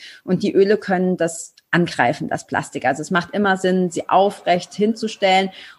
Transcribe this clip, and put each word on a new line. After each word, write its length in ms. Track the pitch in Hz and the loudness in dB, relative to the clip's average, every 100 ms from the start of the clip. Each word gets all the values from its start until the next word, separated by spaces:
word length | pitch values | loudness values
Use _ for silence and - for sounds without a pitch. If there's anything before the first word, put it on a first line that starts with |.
| - - | -20 -14
und 220 | - 185 | -4 0
die 100 | 202 | 2
Öle 220 | - 196 214 | 2 4 2
können 400 | - 185 185 180 | 0 0 0 0
das 380 | 170 - - _ _ 165 | -2 -4 -14 _ _ 0
angreifen, 520 | 170 - 123 151 160 | 0 0 0 0 -4
das 180 | - - | -6 -4
Plastik. 380 | - - 139 131 | -6 -6 -4 -2
Also 160 | 139 | -2
es 80 | 151 | -2
macht 240 | 175 170 | -2 -2
immer 220 | 202 202 190 | -2 0 2
Sinn, 340 | 185 185 180 | 2 2 0
sie 180 | - - | -4 0
aufrecht 640 | 175 196 - - 175 - | 2 2 0 0 -2 -2
hinzustellen 760 | - 208 220 220 - 196 190 190 - - | -2 -2 0 -6 -2 2 2 2 -4 -18